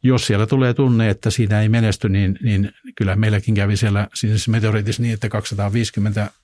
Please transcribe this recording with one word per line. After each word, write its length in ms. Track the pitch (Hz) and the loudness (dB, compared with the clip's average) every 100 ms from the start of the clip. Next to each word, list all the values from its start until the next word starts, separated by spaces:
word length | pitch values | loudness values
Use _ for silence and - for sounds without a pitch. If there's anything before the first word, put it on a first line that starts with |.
Jos 240 | 127 127 - | 2 2 2
siellä 200 | 101 107 | 0 2
tulee 280 | 135 131 | 2 2
tunne, 360 | 123 135 117 110 | 2 2 2 2
että 200 | 98 - | 0 -2
siinä 300 | - 107 107 | -2 0 2
ei 80 | 107 | 2
menesty, 400 | 117 113 98 110 | 2 2 0 0
niin, 300 | 95 95 95 | 0 0 -2
niin 280 | 123 98 101 - - - | 0 0 0 -4 -20 -4
kyllä 200 | 101 95 | -2 0
meilläkin 380 | 110 104 101 | 2 0 0
kävi 220 | 107 101 101 | 0 0 0
siellä 320 | 113 101 101 | 0 0 -2
Sinisessä 360 | - 113 107 - | -4 -2 0 0
Meteoriitissa 520 | 113 110 107 104 104 | 0 2 0 -2 -2
niin, 120 | 120 | -2
että 140 | 110 110 | -4 -4
kaksisataaviisikymmentä 1000 | 104 - 101 101 107 113 - 104 104 104 _ | -6 -6 -4 -2 -2 -2 -2 -2 -2 -4 _